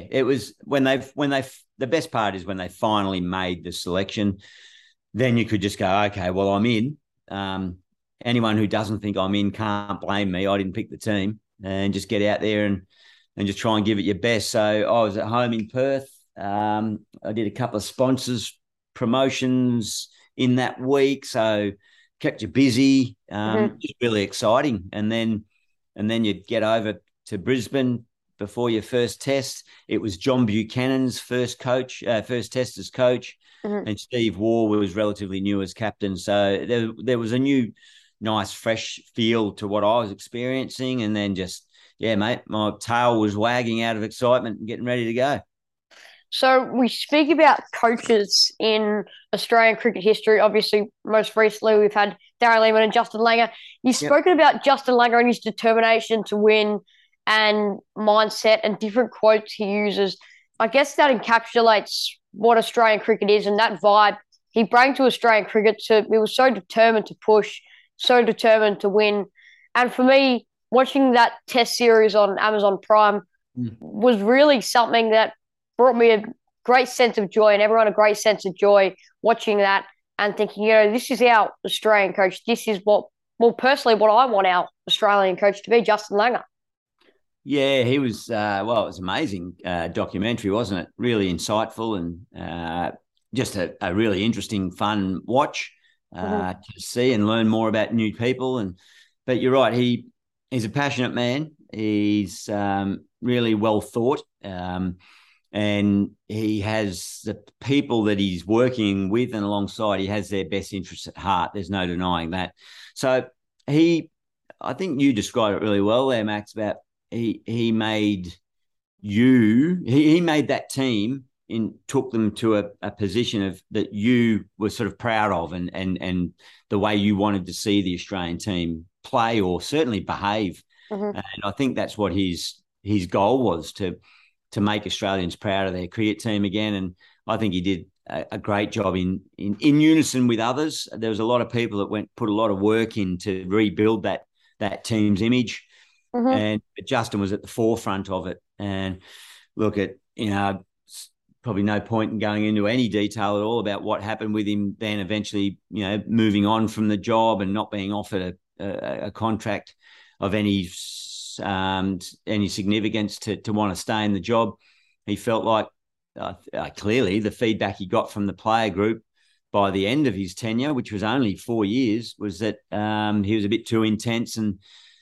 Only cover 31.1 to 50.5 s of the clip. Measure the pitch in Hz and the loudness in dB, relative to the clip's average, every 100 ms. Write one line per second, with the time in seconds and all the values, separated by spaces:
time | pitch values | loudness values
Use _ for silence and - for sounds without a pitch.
31.1 | - - 123 127 - 127 127 131 - - | -4 -6 -4 -4 -6 -4 -2 -4 -8 -4
32.1 | 113 - 123 113 127 123 - 95 - 123 | -4 -2 -6 -6 -6 -6 -8 -10 0 2
33.1 | 123 - - _ _ 214 208 143 101 - | 2 -4 -20 _ _ -6 -6 -4 -8 -6
34.1 | 123 113 90 110 117 113 104 101 90 107 | -2 -2 0 0 2 2 2 0 -2 -2
35.1 | 101 101 95 98 101 95 - 110 - 101 | -4 -6 -6 -2 -2 -4 -6 -8 -6 -6
36.1 | 92 90 101 101 98 76 120 113 113 113 | -6 -2 0 2 0 -2 -2 -4 -6 -2
37.1 | 123 113 123 135 139 113 - _ _ _ | -2 0 -2 0 0 0 -6 _ _ _
38.1 | _ 107 110 98 - 117 110 - - _ | _ -4 -2 -4 -6 -4 -4 -6 -14 _
39.1 | - 113 113 104 - 104 104 104 117 110 | -2 0 0 -2 -4 -6 -2 2 0 -2
40.1 | 98 - 120 123 131 123 - 131 127 107 | -8 -14 -8 -6 -6 -8 -8 -6 -4 -2
41.1 | 107 104 92 90 - _ _ _ - 110 | -2 -2 -4 -6 -10 _ _ _ -8 -4
42.1 | 107 107 123 - 107 104 101 - 117 123 | -2 -2 -4 -6 -4 -4 -4 -4 0 2
43.1 | 117 107 101 113 123 117 113 117 113 107 | 2 0 0 0 0 -2 -2 -4 -4 -8
44.1 | - 123 127 117 107 110 117 120 123 113 | -2 0 2 0 -10 -10 -8 -4 -4 -2
45.1 | 117 135 127 - _ _ _ _ _ - | -2 -2 -4 -8 _ _ _ _ _ -20
46.1 | - _ - 262 262 254 240 247 - - | -20 _ 0 4 4 2 0 0 -2 0
47.1 | 294 277 311 302 - - - 226 233 - | 2 4 6 6 4 0 -2 0 0 2
48.1 | 226 196 - - - 220 214 214 208 - | 2 4 4 2 2 0 0 0 -2 -6
49.1 | - _ 202 - 233 226 220 240 190 185 | -14 _ -6 2 6 6 4 0 0 2
50.1 | 214 - 214 208 | 2 4 4 4